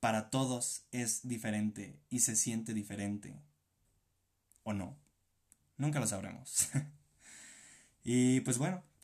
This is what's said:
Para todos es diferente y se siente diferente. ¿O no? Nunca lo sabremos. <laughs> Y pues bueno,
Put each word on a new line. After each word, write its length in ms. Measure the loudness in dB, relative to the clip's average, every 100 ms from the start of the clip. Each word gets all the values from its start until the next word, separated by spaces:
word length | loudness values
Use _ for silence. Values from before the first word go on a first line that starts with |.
Para 300 | 2 2 2
todos 560 | 0 2 0 -2 -4 -6
es 360 | -2 0 -2 -2
diferente 720 | -4 0 2 0 -2 -10 -12 _
y 100 | 2
se 160 | 2 4
siente 380 | 2 0 -2
diferente. 640 | -4 -4 -2 -2 -2 -6 -16 -18 _ _ _ _ _ _ _ _ _ _ _
¿O 100 | -6
no? 240 | -4 -4 -10 _ _ _ _ _ _ _ _
Nunca 240 | 0 0
lo 60 | 0
sabremos. 640 | -2 -6 -12 -6 0 0
<laughs> 60 | 0 -4 -12 _ _ -20 -20 -20 -20 -20 -20 -20 _ 0
Y 340 | 6 6 6
pues 180 | 4 0
bueno, 240 | 0 -2 -8 _